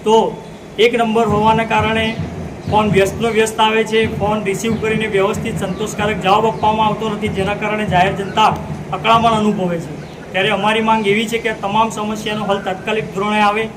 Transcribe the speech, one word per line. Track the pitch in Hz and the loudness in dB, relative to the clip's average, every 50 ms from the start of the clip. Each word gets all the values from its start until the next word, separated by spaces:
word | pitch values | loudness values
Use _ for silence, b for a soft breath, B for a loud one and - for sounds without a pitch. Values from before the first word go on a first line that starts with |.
| - | 4
તો | 214 220 226 196 160 - - - - - - - - - - | 6 4 6 4 2 -4 -8 -14 -16 -16 -16 -16 -12 0 2
એક | 214 240 240 | 2 4 4
નંબર | 233 233 220 220 226 233 | 2 0 2 2 2 2
હોવાના | 208 208 208 214 220 220 226 226 | 2 2 4 4 4 4 2 2
કારણે | 220 220 214 214 214 220 220 220 226 220 - - - - - - - - - - - | 0 0 0 2 2 0 0 -2 -2 -4 -4 -6 -8 -8 -8 -10 -10 -10 -10 -4 0
ફોન | 196 214 214 208 | 2 2 2 4
વ્યસ્તનો | - 190 196 190 190 - 220 233 | 4 4 4 2 0 -2 -2 0
વ્યસ્ત | 214 214 220 214 220 - | 2 2 2 2 2 2
આવે | 220 220 220 220 220 | 2 4 4 2 0
છે, | - 214 226 220 214 214 - | 2 2 2 2 2 0 -2
ફોન | 202 208 214 214 190 | 0 0 0 0 0
રિસીવ | 196 196 - - 226 220 | -2 -4 -2 -2 -2 -2
કરીને | - - 220 220 214 220 | 0 0 0 0 0 0
વ્યવસ્થિત | 208 190 190 190 208 214 208 226 233 208 160 | 0 2 2 2 2 0 -2 -4 -4 -4 -4
સંતોષકારક | 190 185 180 - 214 214 - - 208 208 214 - | -4 -4 -4 -6 -6 -6 -4 -2 -2 -2 -2 0
જવાબ | 160 190 202 214 220 | 2 4 4 4 4
આપવામાં | 220 220 - 226 214 214 233 220 | 0 0 0 0 0 2 2 0
આવતો | 214 208 208 220 214 | 0 0 -2 -4 -4
નથી, | 208 208 208 208 | -4 -4 -4 -4
જેના | - 185 190 196 202 | -2 -2 -2 -2 -2
કારણે | 202 214 208 214 214 214 | -4 -4 -4 -2 -2 -2
જાહેર | - 185 180 185 196 190 | 0 2 2 2 2 0
જનતા | 190 196 185 - 220 214 208 - - - - - - - - | -2 -6 -4 2 2 2 2 2 0 -6 -8 -10 -10 -8 -8
અકળામણ | 190 180 - 220 226 233 226 233 | -8 -4 2 2 2 4 4 2
અનુભવે | 220 214 208 214 190 175 185 175 170 165 | 2 2 2 0 0 0 -2 -2 -2 -4
છે. | - 151 151 - - - - - - - | -6 -8 -12 -12 -14 -16 -16 -16 -16 -6
ત્યારે | - 185 196 214 | -2 -2 0 0
અમારી | 208 190 196 214 220 226 | 0 0 0 0 0 2
માંગ | 220 220 220 220 208 | 2 2 2 2 2
એવી | 196 202 214 233 | 2 2 2 0
છે | 220 233 226 | -2 -4 -2
કે | 226 226 | -2 -4
તમામ | 214 - 208 196 202 220 226 220 | -4 -4 -4 -2 0 2 0 0
સમસ્યાનો | - 214 214 214 214 214 - 214 214 214 208 | 0 -6 -4 -4 -6 -6 -4 -6 -4 -4 -2
હલ | 185 202 202 | -2 -2 -2
તાત્કાલિક | 196 196 185 185 - 220 214 220 214 - 170 | -2 -6 -6 -6 -4 -4 -4 -2 -4 -4 -4
ધોરણે | 190 202 208 208 214 | -4 -2 0 2 4
આવે. | 208 208 208 220 226 220 - | 2 2 2 0 -4 -4 -8